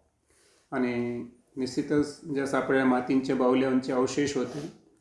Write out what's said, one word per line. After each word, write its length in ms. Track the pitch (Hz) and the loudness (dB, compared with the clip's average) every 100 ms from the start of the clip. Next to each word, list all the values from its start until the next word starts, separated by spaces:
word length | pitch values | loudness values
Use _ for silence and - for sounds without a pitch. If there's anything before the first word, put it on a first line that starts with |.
| _ _ _ _ _ _ - | _ _ _ _ _ _ -8
आणि 540 | 135 123 120 120 120 120 - _ 135 | -2 -2 -2 -4 -6 -10 -16 _ -6
निश्चितच 640 | 127 - - 147 143 - | -6 -4 -2 0 -2 -6
ज्या 220 | 165 139 135 | -8 -4 -2
सापडल्या 380 | 135 131 135 | -2 2 4
मातींच्या 520 | 131 123 123 135 131 127 | 4 2 2 0 2 2
बाहुल्यांचे 560 | 127 131 131 127 127 | 4 4 4 2 0
अवशेष 440 | 131 131 - 143 135 | 0 0 0 -2 0
होते, 440 | 120 147 151 - _ _ | -4 -6 -10 -14 _ _